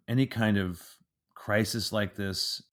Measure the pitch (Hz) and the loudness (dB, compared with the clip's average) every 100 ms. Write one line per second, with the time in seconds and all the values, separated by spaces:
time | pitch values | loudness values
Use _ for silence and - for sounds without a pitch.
0 | - 123 131 113 110 101 92 85 - - | -2 0 0 2 4 4 2 -4 -12 -20
1 | _ _ _ - - 107 110 117 98 107 | _ _ _ -12 0 2 2 -2 -2 -2
2 | 98 - 98 92 - - - | -2 -2 -4 -4 -6 -8 -12